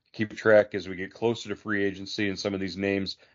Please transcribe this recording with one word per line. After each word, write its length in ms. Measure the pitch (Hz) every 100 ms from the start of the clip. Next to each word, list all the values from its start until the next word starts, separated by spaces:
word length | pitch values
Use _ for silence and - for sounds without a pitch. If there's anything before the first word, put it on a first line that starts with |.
| _
keep 240 | - 107 -
track 380 | 110 107 101
as 140 | 101 92
we 80 | 92
get 160 | 95
closer 360 | - 113 113 104
to 80 | 98
free 260 | 107 101
agency 460 | 101 92 98 - 104
and 100 | 92
some 160 | 104
of 60 | 98
these 160 | 95 87
names, 400 | 98 98 95 - -